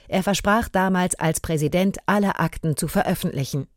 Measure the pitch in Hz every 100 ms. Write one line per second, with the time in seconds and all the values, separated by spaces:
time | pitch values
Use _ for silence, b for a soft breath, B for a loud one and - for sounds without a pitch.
0 | B 190 185 190 202 214 233 185 190 185
1 | 180 - 160 160 - 160 147 180 190 -
2 | - 202 196 - 160 - 160 143 160 196
3 | - 180 180 - 135 147 135